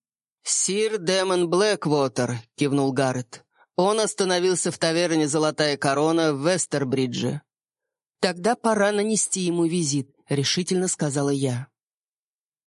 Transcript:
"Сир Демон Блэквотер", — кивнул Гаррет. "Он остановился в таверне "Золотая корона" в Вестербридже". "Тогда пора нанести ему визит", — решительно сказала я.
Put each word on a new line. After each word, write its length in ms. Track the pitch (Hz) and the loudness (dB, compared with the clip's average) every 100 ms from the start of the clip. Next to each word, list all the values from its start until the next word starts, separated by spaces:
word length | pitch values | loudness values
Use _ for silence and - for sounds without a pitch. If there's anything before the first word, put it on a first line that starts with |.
| _ _ _ _ - | _ _ _ _ -6
"Сир 520 | - - 196 220 214 | -2 -2 0 -2 -2
Демон 520 | 170 190 190 180 170 | 0 0 2 0 2
Блэквотер", — 840 | 175 214 196 156 147 135 - 123 120 - - | 2 2 0 0 0 0 0 -2 -4 -10 -4
кивнул 340 | 147 143 139 | 0 2 0
Гаррет. 540 | 131 131 127 - - _ _ _ - | 0 0 -2 -8 -16 _ _ _ 0
"Он 240 | 185 220 | 2 2
остановился 720 | 208 - 185 180 185 175 180 | 0 0 0 2 2 2 -2
в 60 | - | -2
таверне 480 | 165 165 175 160 151 | 0 2 2 2 2
"Золотая 520 | 156 156 135 151 143 | 2 0 0 0 0
корона" 560 | 143 139 156 165 160 | 0 2 2 2 2
в 120 | 139 151 | 0 0
Вестербридже". 960 | 185 - 147 135 131 131 123 120 147 - _ _ _ _ _ _ _ | 0 0 -2 0 0 -2 -2 -4 -4 -10 _ _ _ _ _ _ _
"Тогда 360 | 190 175 190 240 | -2 0 -2 0
пора 360 | - 214 202 | 0 2 2
нанести 480 | 208 214 214 - 190 | 0 0 -2 -2 -2
ему 260 | 180 170 165 | -2 0 0
визит", — 440 | 175 151 143 131 _ - | 0 -2 -2 -6 _ -6
решительно 640 | 143 135 - 180 185 185 | -2 -2 -2 -2 -2 -2
сказала 400 | - 151 139 143 | -2 -2 0 0
я. 380 | 139 135 120 135 _ _ _ _ _ _ _ _ _ _ | 0 -2 -4 -8 _ _ _ _ _ _ _ _ _ _